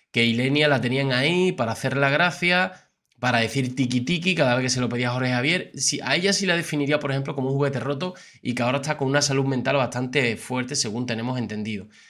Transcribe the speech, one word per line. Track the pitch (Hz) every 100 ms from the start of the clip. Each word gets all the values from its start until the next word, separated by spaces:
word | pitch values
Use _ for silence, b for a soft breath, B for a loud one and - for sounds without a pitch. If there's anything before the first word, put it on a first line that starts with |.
| B
Que | 120 117
Ilenia | 113 131 147 151
la | 139
tenían | 123 131 139
ahí | 123 143 180 185
para | - 117
hacer | 110 135 131
la | 139
gracia, | 147 175 - 175 180 185 - _ _ _ -
para | 123 117
decir | 113 135 127 127
tiki | 123 127
tiki | 123 175 180 165
cada | 131 123
vez |
que | 127
se | 127
lo | 123
pedía | 123 123
Jorge | 123 127
Javier. | 123 139 180 -
Si, | 143 - -
a | 123 151
ella | 190
sí | 196 190
la | 170
definiría, | - 151 143 147
por | 139
ejemplo, | 135 135
como | 139 131
un |
juguete | 139 139 131
roto | 127 143 185 180 B B
y | -
que | 123
ahora | 120 139
está | 147 151
con | 135
una | 143
salud | 143 135 135
mental | 131 131 139
bastante | 123 123 127 139 123 104
fuerte, | - 127 127 143
según | 117 113 123
tenemos | 113 120 127
entendido, | 107 107 107 104 92 B